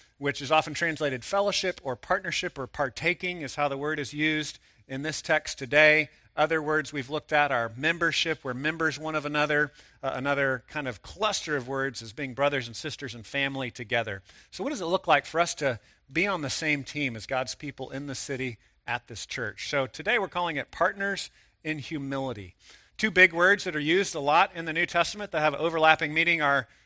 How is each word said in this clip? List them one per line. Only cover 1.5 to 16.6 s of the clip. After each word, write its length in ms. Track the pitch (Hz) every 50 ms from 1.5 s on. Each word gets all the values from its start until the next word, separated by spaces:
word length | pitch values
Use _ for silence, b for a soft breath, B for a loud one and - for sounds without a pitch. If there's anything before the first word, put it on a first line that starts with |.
| 180 - - 185 175 - -
or 120 | 135 123
partnership 640 | - - - 185 196 190 170 151 - - 175 - 139
or 80 | 131
partaking 760 | 120 - - 143 127 - - 156 170 175 - - 180 180 175 151
is 100 | 127 -
how 140 | 151 147 143
the 100 | 139 139
word 220 | 143 151 156 151
is 120 | 139 117
used 460 | 143 147 151 156 156 151 151 - - - b b b b b b
in 160 | 135 135 143
this 180 | 156 147 -
text 380 | - - 160 151 - - - -
today. 500 | 139 120 143 151 156 151 151 156 151 - b b b b b
Other 260 | 147 151 151 160 160
words 300 | 151 151 156 156 147 -
we've 180 | 151 147 123 127
looked 240 | 151 151 - - 156
at 180 | 147 147 139
are 200 | 135 120 117 113 110 123
membership, 640 | 143 165 170 165 170 165 147 - - 165 156 - -
we're 100 | 135 120
members 420 | 127 139 156 165 160 165 156 131 139
one 160 | 156 156 156
of 120 | 156 143 147
another. 440 | 147 147 151 147 151 147 147 139 - b b b b b
Uh, 100 | b 135 -
another 480 | 127 131 143 143 139 139 135 131 120 - -
kind 180 | - 151 143 127
of 160 | 110 - -
cluster 520 | - - 165 214 214 196 - - 165 151
of 120 | 139 120 123
words 340 | 135 135 135 135 117 -
is 120 | 117 110 104
being 200 | 135 143 131 120
brothers 320 | 120 139 143 143 135 120
and 100 | 117 113
sisters 380 | - - 151 - - 143 120 107
and 120 | 117 110
family 440 | - - 139 139 139 139 135 131 120
together. 540 | - - 120 104 123 117 113 110 98 95 - B B B B B
So 140 | B - 196
what 80 | 277
does 100 | 311 214
it 40 | 180
look 200 | 165 180 180 -
like 200 | 175 151 143 -
for 140 | - - 160
us 140 | 170 165 -
to 240 | - 151 135 120 - b b b b b -
be 140 | 135 160 190
on 160 | 208 190 165
the 80 | 147 131
same 340 | - -